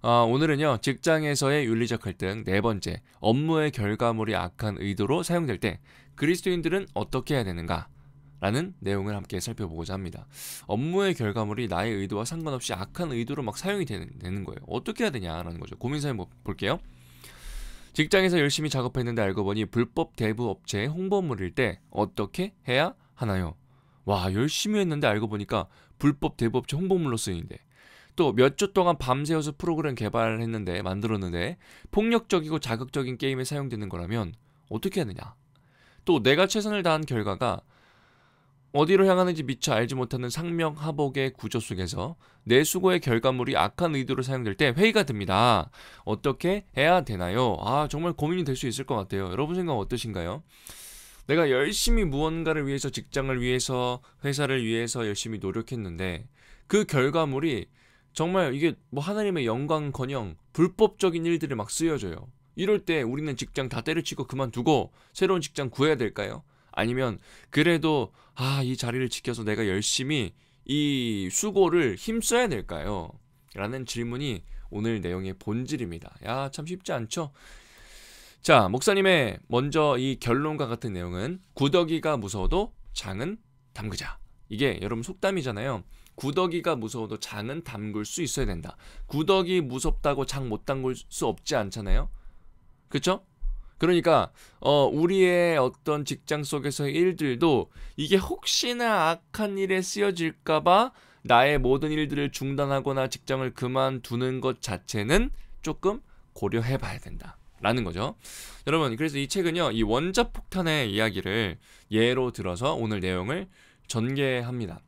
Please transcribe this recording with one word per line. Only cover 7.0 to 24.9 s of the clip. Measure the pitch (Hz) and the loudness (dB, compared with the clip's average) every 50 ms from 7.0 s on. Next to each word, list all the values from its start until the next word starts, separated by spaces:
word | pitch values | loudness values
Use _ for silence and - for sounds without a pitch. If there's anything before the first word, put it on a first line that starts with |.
| 104 - - 131 - - 151 | -6 -2 -4 -6 -2 0 -2
해야 | 135 117 | 0 0
되는가? | 95 90 85 82 85 87 80 80 - - - - - - - - - - - | -2 -4 -6 -4 -4 -4 -4 -4 -10 -18 -20 -20 -20 -20 -20 -20 -20 -14 -4
라는 | - 98 107 131 170 190 180 - | -2 0 0 0 -2 -4 -8 -8
내용을 | - 95 101 101 95 104 104 | -4 -2 -2 -2 -2 -4 -6
함께 | 101 95 - - 92 | -8 -8 -6 -6 -6
살펴보고자 | 87 - 113 - 110 90 78 80 82 - 92 | -6 -6 -6 -6 -6 -8 -6 -8 -8 -6 -6
합니다. | 95 98 85 85 - - - - - - - - - - - | -6 -8 -8 -10 -12 -18 -18 -18 -18 -16 -14 -14 -16 -6 -4
업무의 | 98 110 135 160 175 190 202 196 175 | -2 -2 -2 0 0 0 2 0 0
결과물이 | - 120 104 98 110 110 104 107 107 123 107 | 0 0 -2 0 0 -2 -2 -2 -4 -4 -2
나의 | 90 85 98 117 | -2 -2 -2 -2
의도와 | 113 98 98 95 104 101 110 | -2 -4 -4 -4 -4 -4 -4
상관없이 | - 165 165 160 156 139 127 - - 117 | -4 -6 -6 -6 -6 -6 -6 -6 -6 -6
악한 | 87 98 - - - 180 160 135 | -6 -8 -10 -6 -6 -6 -4 -2
의도로 | 117 117 117 143 151 | -4 -4 -4 -4 -6
막 | 139 - - - | -6 -6 -6 -6
사용이 | - 190 202 202 175 | -4 -4 -2 -2 -2
되는, | 131 113 95 85 - - 67 | -4 -6 -8 -8 -12 -14 -12
되는 | - 90 92 101 95 | -8 -8 -6 -6 -6
거예요. | - - - - - | -8 -10 -12 -12 -6
어떻게 | 85 120 - - 214 - 247 | -6 -6 -6 -6 -4 -2 -2
해야 | 214 | -2
되냐라는 | 147 120 95 85 80 82 87 85 85 85 | -2 -4 -6 -6 -6 -6 -8 -8 -10 -12
거죠. | 87 - - - | -12 -14 -14 -8
고민 | - 120 143 151 | -6 -4 -4 -2
사연 | 143 147 127 101 | -2 -4 -4 -4
보-, | 90 - - - - | -8 -10 -14 -14 -10
볼게요. | - 95 - - 98 143 185 - - - - - - - - - - - - - - - - - - - - - - - | -10 -8 -4 -2 -2 -2 -2 -6 -14 -20 -20 -20 -20 -20 -20 -20 -20 -20 -18 -16 -12 -10 -10 -10 -10 -14 -16 -18 -10 0
직장에서 | - 156 151 - 196 185 185 175 175 | 0 2 4 6 4 6 6 4 4
열심히 | 143 143 139 - 151 156 | 4 4 2 0 -2 -2
작업했는데 | - 135 123 123 - 131 123 120 120 113 | -2 -2 -2 -2 -2 -2 -2 -2 0 0
알고 | 107 98 95 98 101 | 0 0 0 0 0
보니 | 95 101 107 107 95 | 0 0 -2 -2 0
불법 | - 117 120 120 _ - 165 - _ - | 2 0 0 2 _ -2 -2 -2 _ -2
대부 | 117 107 110 107 120 113 | -2 -2 0 0 -2 -4
업체의 | 95 - _ - - 101 104 135 | -4 -6 _ -6 -4 -2 -2 -2
홍보물일 | 151 175 185 190 202 202 185 160 123 104 95 87 - | -4 -4 -2 0 0 0 0 0 -4 -4 -4 -4 0
때 | - 131 107 - - _ _ | 0 0 0 0 -4 _ _
어떻게 | - - 107 95 - - 107 95 - - 180 208 _ _ _ - | -2 -2 -2 -2 0 -4 -4 -4 -2 -6 -6 -6 _ _ _ -2
해야 | 123 131 156 190 - _ _ _ _ | 2 2 2 0 -2 _ _ _ _
하나요? | - 123 110 98 92 92 82 80 - _ _ _ _ _ _ _ _ _ | -6 -4 -2 0 -2 -2 -4 -6 -12 _ _ _ _ _ _ _ _ _
와, | 92 101 98 90 95 92 | -2 0 0 0 0 0
열심히 | 101 123 156 156 - - 202 214 208 | 0 0 0 0 -2 -2 0 0 0
했는데 | 196 175 | 2 0